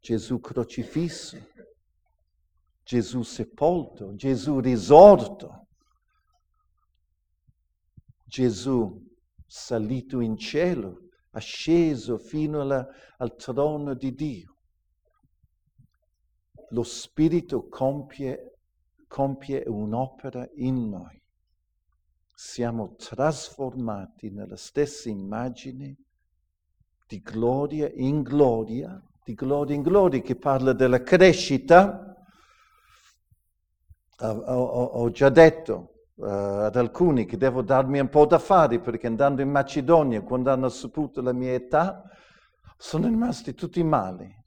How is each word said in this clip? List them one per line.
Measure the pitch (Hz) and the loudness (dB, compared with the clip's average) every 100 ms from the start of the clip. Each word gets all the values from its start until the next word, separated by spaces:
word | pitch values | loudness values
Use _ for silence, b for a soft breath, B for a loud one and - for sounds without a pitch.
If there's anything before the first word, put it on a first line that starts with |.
Gesù | - 113 - 127 | -4 -6 -4 -8
crocifisso, | - - 113 - 113 156 170 - - - - _ - _ _ _ _ _ _ _ _ _ _ _ | -6 -8 -8 -8 -8 -6 -6 -8 -18 -20 -20 _ -20 _ _ _ _ _ _ _ _ _ _ _
Gesù | - 123 98 123 | -4 -2 -2 -6
sepolto, | 113 - 110 - 151 180 135 - 98 101 | -8 -10 -12 -2 0 0 -6 -14 -16 -8
Gesù | 135 131 143 139 | -4 -4 -2 -2
risorto, | 123 120 92 147 208 196 - - - - _ _ _ _ _ _ _ _ _ _ _ _ _ _ _ _ _ _ _ _ _ _ _ - _ _ | 0 -2 8 12 12 10 2 -12 -20 -20 _ _ _ _ _ _ _ _ _ _ _ _ _ _ _ _ _ _ _ _ _ _ _ -20 _ _
Gesù | - - 127 98 135 127 104 90 - _ _ _ - | -16 -2 -2 0 -2 -2 -2 -8 -20 _ _ _ -20
salito | - - 117 107 127 123 131 | -20 -6 -6 -4 -6 -6 -6
in | 117 107 | -4 -6
cielo, | - 147 180 160 98 90 _ _ _ | -6 -2 -2 -4 -8 -14 _ _ _
asceso | 113 - - - 170 165 135 110 113 | -16 -14 -10 0 2 2 -2 -6 -8
fino | - 156 151 151 | -6 -6 -4 -4
alla, | 139 135 123 B B B | -2 -4 -4 B B B
al | 123 - | -10 -10
trono | - 127 151 151 143 | -8 -2 -2 -2 -8
di | 127 131 | -8 -8
Dio. | 120 151 107 82 _ _ _ _ _ _ _ _ _ _ _ _ _ _ _ _ _ _ _ _ - - | -6 -8 -10 -16 _ _ _ _ _ _ _ _ _ _ _ _ _ _ _ _ _ _ _ _ -20 -8
Lo | 117 | -6
Spirito | 117 - - - 156 170 175 127 - | -6 -10 -14 0 0 0 -4 -8 -8
compie, | - 131 143 139 - 135 120 - _ _ _ _ _ _ | -4 -4 -4 -12 -12 -10 -10 -14 _ _ _ _ _ _
compie | - 139 135 139 135 - | -4 -4 -4 -8 -8 -6
un'opera | 107 107 117 135 - 135 123 127 | -8 -6 -6 -6 -10 -14 -14 -16
in | 147 127 131 113 | -8 -4 -4 -6
noi. | 95 85 - _ _ _ _ _ _ _ _ _ _ _ | -10 -16 -20 _ _ _ _ _ _ _ _ _ _ _
Siamo | _ - - 120 117 98 - | _ -18 -8 -6 -6 -10 -14
trasformati | - 120 147 147 - - 135 127 113 101 95 _ 110 | -18 -4 -4 -4 -12 -12 -10 -8 -8 -10 -14 _ -16
nella | 101 101 98 | -14 -16 -16
stessa | - - 143 - 120 | -10 -4 -4 -6 -12
immagine | 101 98 107 127 120 135 131 139 139 _ _ _ _ _ _ _ _ _ _ _ | -10 -10 -8 -10 -12 -18 -16 -18 -18 _ _ _ _ _ _ _ _ _ _ _
di | 101 | -18
gloria | - 110 117 131 143 151 147 | -12 -4 -2 -2 -4 -4 -6
in | - 131 151 | -4 -2 -2
gloria, | 123 143 135 113 110 117 160 196 _ _ | -2 4 4 2 -4 -8 -10 -16 _ _
di | - | -16
gloria | 107 131 143 139 | -8 -4 -2 -2
in | 147 | -2
gloria, | 147 196 185 135 | 2 4 4 2
che | - | -4
parla | 123 147 135 131 | -4 0 2 2
della | 117 131 123 | 2 4 2
crescita. | 123 180 185 - - 135 - 170 196 - - - b b b b b b b b b b _ _ _ _ _ _ _ - _ _ | 4 6 8 6 -2 -4 8 8 8 -2 -16 -20 b b b b b b b b b b _ _ _ _ _ _ _ -20 _ _
Ho, | 113 | -6
ho, | 110 120 127 | -6 -4 -4
ho, | 127 123 | -2 -2
ho | 123 - 120 | -4 -2 -4
già | 117 139 | 4 4
detto, | 131 160 156 - 98 - _ _ - | 10 8 8 -8 -8 -8 _ _ -12
eh, | |
ad | 104 101 101 101 107 120 | -6 -4 -4 -2 -2 0
alcuni | 120 - 175 135 95 | -2 2 2 2 -2
che | 107 | 0
devo | 131 127 | 0 0
darmi | 107 135 131 139 | 2 2 2 -2
un | 135 | 2
po' | 151 | 6
da | 151 165 | 6 6
fare, | - 190 151 117 | 4 4 4 0
perché | - 117 120 | -4 -6 -6
andando | 113 139 135 | 0 0 2
in | 139 | 0
Macedonia, | 143 139 156 131 165 143 110 | 0 -2 -4 4 4 4 -2
quando | 98 127 127 | -4 -4 0
hanno | 131 131 | 0 -2
saputo | 120 127 - 147 - | -6 -12 -8 -8 -4
la | 127 | -4
mia | 127 127 | -4 -4
età, | 127 123 151 180 - b b b b b b b b | -4 -2 0 0 -6 b b b b b b b b
sono | - 160 226 | -8 -4 -2
rimasti | 226 240 - - | -2 -2 -6 -10
tutti | 123 175 175 | -12 -8 -4
male. | 160 143 92 92 98 98 | 0 0 -2 -10 -18 -20